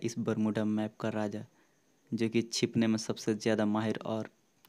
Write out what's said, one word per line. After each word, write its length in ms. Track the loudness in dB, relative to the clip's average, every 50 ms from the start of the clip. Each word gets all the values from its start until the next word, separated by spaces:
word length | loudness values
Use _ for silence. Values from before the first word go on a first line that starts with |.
इस 160 | -2 -4 -4 -2
बरमूडा 460 | -2 0 0 2 0 2 2 0 0
मैप 320 | 0 0 0 -2 -4 -4 -4
का 80 | -4 -4
राजा, 360 | -2 -2 -2 -2 -4 -8 -10 -14 _ _ _ _ _ _ _ _ _ _ _ _ -2
जो 140 | 0 0 2
कि 140 | 2 0
छिपने 440 | 0 0 0 0 0 2 4 4 4
में 120 | 4 2 2
सबसे 360 | 0 -4 -6 -2 -2 -2 -2
ज़्यादा 320 | 0 2 2 2 4 2
माहिर 320 | 2 2 2 0 0 -2 -4
और 320 | -4 -4 -4 -4 -6 -8 -14 _ _ _ _ _ -20